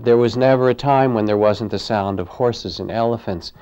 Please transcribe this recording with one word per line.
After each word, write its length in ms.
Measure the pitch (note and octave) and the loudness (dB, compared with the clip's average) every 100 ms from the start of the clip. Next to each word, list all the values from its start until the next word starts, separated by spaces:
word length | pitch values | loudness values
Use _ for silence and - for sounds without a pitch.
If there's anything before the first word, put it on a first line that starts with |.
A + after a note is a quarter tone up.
there 140 | A#2+ A#2 | 2 4
was 200 | A#2+ A#2 | 4 2
never 320 | C3 C3 B2+ | 2 4 2
a 60 | B2 | 0
time 400 | C#3 C3+ C3+ A2+ | 2 2 2 2
when 100 | G#2+ | 0
there 140 | G#2 | 2
wasn't 320 | G#2 G2+ G#2+ | 2 0 -2
the 80 | G2 | -6
sound 400 | - G#2+ G2 F#2+ | -4 -2 -2 -4
of 80 | F2+ | -6
horses 520 | - A#2+ F#2+ G2 E2+ | -4 -2 -2 -8 -10
and 120 | F#2 | -8
elephants 600 | A2+ A#2 A2+ - F2 - - | -4 -2 -4 -6 -10 -10 -18